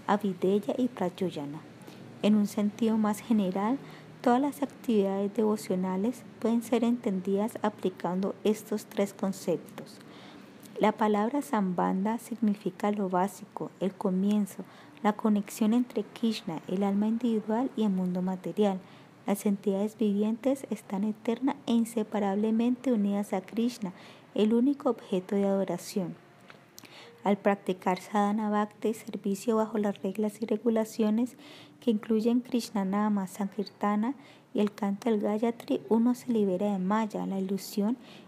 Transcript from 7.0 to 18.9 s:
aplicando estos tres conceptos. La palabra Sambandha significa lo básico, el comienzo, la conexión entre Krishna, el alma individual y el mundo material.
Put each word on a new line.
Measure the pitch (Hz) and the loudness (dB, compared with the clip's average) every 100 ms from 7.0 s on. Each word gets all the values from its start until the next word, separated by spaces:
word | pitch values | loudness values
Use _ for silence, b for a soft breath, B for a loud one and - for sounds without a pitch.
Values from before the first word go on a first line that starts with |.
| 220 190 185 196 220 - | 0 -2 0 0 0 0
aplicando | 208 - 185 185 170 185 196 - | -2 0 -4 -2 -4 -2 -2 -2
estos | 202 214 - 208 - | 0 0 -2 -6 -4
tres | - 202 | -2 -2
conceptos. | - 196 185 - 156 - - - - B B B B B B B - | -2 -4 -2 -2 -2 -4 -14 -14 -16 B B B B B B B 0
La | 208 | 2
palabra | 208 214 208 214 285 | 4 2 2 2 -2
Sambandha | 277 220 190 180 180 190 202 233 | -2 0 0 0 0 0 0 -2
significa | - 220 208 202 185 185 208 | -6 -2 0 0 -4 -2 -2
lo | 208 190 | 0 0
básico, | 180 196 - - - 160 - | 2 0 -2 -12 -10 -10 -4
el | 190 | -4
comienzo, | 190 202 185 202 208 196 - - B B B | -2 -2 2 2 2 0 -6 -16 B B B
la | 208 | 0
conexión | 254 220 202 202 - 214 | 2 2 2 0 0 2
entre | 240 247 - | 2 0 -4
Krishna, | 202 - 226 214 - 156 - | -6 -2 -2 -2 -6 -8 -4
el | 190 | -2
alma | 202 196 214 | 0 2 2
individual | 226 240 220 214 220 262 - | 0 0 0 0 0 0 0
y | |
el | 214 | 0
mundo | 185 185 180 | 2 0 0
material. | 185 185 170 170 208 185 B | -2 -4 -4 2 2 0 B